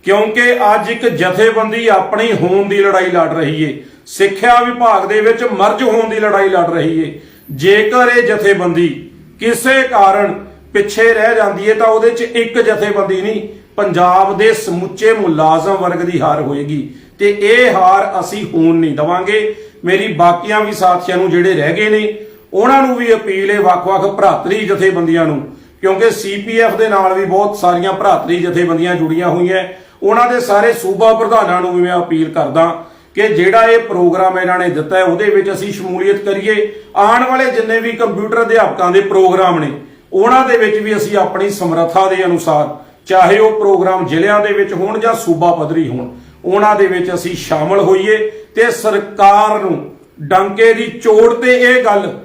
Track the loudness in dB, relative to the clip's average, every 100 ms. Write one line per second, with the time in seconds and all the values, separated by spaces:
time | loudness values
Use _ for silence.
0 | 0 0 0 0 2 2 2 0 -2 -2
1 | -2 0 -2 2 2 2 -2 -2 2 2
2 | 0 -2 -2 0 0 0 0 0 2 2
3 | 0 0 -2 -2 -4 -2 -4 -6 -16 -20
4 | -20 -2 0 2 2 2 2 0 2 2
5 | 0 0 2 0 -2 0 0 2 0 0
6 | -2 -2 0 2 2 0 0 -2 -2 -2
7 | -4 -8 -20 -20 -16 -2 2 2 2 2
8 | 4 2 0 0 0 0 0 0 -2 -4
9 | -14 -20 -20 -6 -4 -2 0 0 2 2
10 | 4 2 -2 -4 -12 -20 -6 -4 -2 2
11 | 2 4 2 2 0 -2 -2 2 2 2
12 | 2 0 -4 -2 -2 0 0 0 -2 -2
13 | -2 -2 -4 -6 -8 -16 -12 -6 -2 2
14 | 2 4 2 2 2 0 -4 -6 -6 -2
15 | 0 2 0 2 2 2 0 -2 -2 -2
16 | -4 -2 -2 -2 -4 -6 -6 -6 -8 -16
17 | -20 _ -2 0 2 4 4 4 4 2
18 | 0 -4 -6 -8 -6 0 2 2 0 -2
19 | -2 -2 -2 -2 -2 -6 -16 -8 -2 -2
20 | -2 2 2 2 -2 -2 -2 0 0 0
21 | -2 -2 0 2 2 0 -2 -2 0 0
22 | -2 -8 -16 -20 -6 -2 2 2 2 -2
23 | 0 0 0 -4 -2 0 2 0 0 -2
24 | -2 0 0 0 -2 -4 -2 0 0 0
25 | 0 0 0 -4 -8 -18 -20 _ -2 0
26 | 0 -2 -8 -8 -4 0 0 0 0 2
27 | 0 0 0 0 -2 0 0 0 -2 -2
28 | 0 0 -2 -2 -2 -2 -2 -2 -2 -2
29 | -2 -2 -2 0 0 -2 -4 -14 -20 _
30 | 0 2 2 0 0 2 2 0 -4 2
31 | 2 2 2 0 2 -2 -2 0 0 -2
32 | -2 -2 -2 -2 -2 0 0 -2 -14 -20
33 | _ -2 0 2 2 4 4 2 2 0
34 | 0 2 0 0 -2 -2 -2 -4 -2 0
35 | 0 0 0 0 0 -4 -8 -8 -8 -2
36 | -2 -2 -2 -4 -2 -2 -2 -8 -6 0
37 | 2 2 0 0 0 -2 -2 -2 -4 -2
38 | -4 -2 -2 -2 2 2 2 0 0 2
39 | 2 2 2 4 2 0 -4 -8 -16 -20
40 | _ 0 2 2 2 0 0 0 -2 -4
41 | -2 -2 -2 -2 -4 -4 -4 -2 0 0
42 | 0 0 0 -2 0 0 -2 -8 -18 _
43 | 0 2 4 4 2 2 0 2 2 0
44 | -2 0 2 0 0 -2 -2 -2 -4 -2
45 | -2 -2 -2 0 0 0 -2 -2 -4 -6
46 | -10 -16 -20 -12 -2 0 2 2 2 0
47 | -4 -4 -6 -8 -4 -4 0 0 2 2
48 | 2 0 -2 -8 -8 0 0 0 -2 -2
49 | -6 2 4 4 2 0 -2 -6 -8 -20
50 | _ -16 -2 0 0 2 2 2 -4 -4
51 | 2 4 4 2 0 2 4 2 2 0
52 | -2 -10